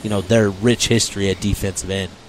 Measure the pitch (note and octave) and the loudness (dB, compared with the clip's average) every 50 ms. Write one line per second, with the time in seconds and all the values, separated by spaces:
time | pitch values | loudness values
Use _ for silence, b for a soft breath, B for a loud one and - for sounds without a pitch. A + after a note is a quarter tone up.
0 | - A2 G#2 G2+ F2+ F2+ A2+ A#2 A2 G2+ G2 F#2 G#2 A#2+ A#2 - - - A#2 A#2 | -4 -2 -2 -2 0 4 4 4 4 4 0 0 2 2 2 2 2 2 2 2
1 | - - - G2+ G2 G2 F#2 F2+ - G2+ F#2+ - - G2 F#2 - - F#2 F#2+ F#2+ | 0 -2 -4 -2 -2 -2 -2 0 0 -2 -2 0 -2 -4 -4 -6 -6 -4 -4 -4
2 | F#2+ F2 - - - | -6 -6 -10 -16 -20